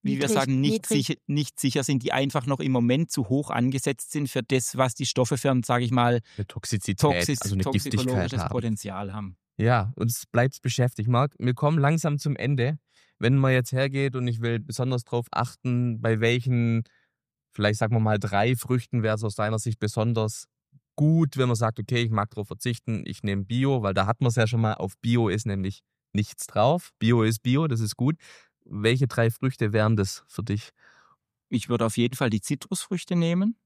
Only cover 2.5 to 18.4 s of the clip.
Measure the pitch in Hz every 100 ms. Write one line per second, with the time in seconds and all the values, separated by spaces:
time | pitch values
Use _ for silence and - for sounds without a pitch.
2.5 | 139 139 131 120 135 165 - 104 135 147
3.5 | - 127 135 - 135 - 151 139 131 113
4.5 | 131 - 127 131 - 123 - 123 135 143
5.5 | 127 - 123 123 123 120 120 - - 98
6.5 | - - 104 - 98 151 87 87 135 101
7.5 | 98 95 135 143 123 127 120 120 127 -
8.5 | 117 113 107 104 95 101 104 98 90 _
9.5 | - 110 123 101 - 113 - - 120 131
10.5 | - 131 - 123 - 107 123 139 _ 123
11.5 | 123 147 160 143 160 156 147 151 131 127
12.5 | 139 120 151 _ _ _ _ 117 135 131
13.5 | 127 123 131 135 135 139 127 123 113 117
14.5 | 117 107 117 127 123 - 120 117 - 120
15.5 | - 127 123 123 113 117 110 117 123 127
16.5 | 123 117 113 113 _ _ _ _ _ _
17.5 | - 104 107 110 113 110 104 101 98